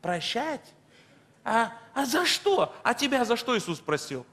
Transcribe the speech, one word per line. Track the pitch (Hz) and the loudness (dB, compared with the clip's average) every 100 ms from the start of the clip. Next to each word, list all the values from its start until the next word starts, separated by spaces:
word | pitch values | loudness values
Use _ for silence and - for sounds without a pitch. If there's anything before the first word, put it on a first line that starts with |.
Прощать? | 185 175 151 233 302 294 - - _ - - - _ _ | -4 -4 -2 -4 -4 -6 -10 -20 _ -20 -20 -20 _ _
А, | - 233 226 - - | -2 0 0 -4 -10
а | - 277 | -4 0
за | 311 349 | 2 2
что? | - - 381 151 - | 2 2 2 2 0
А | - | 0
тебя | 247 285 269 233 | 2 2 2 2
за | 233 | 0
что | - 240 | 2 0
Иисус | 175 160 | 0 -6
простил? | - 151 - 135 120 | -2 -2 -2 -10 -10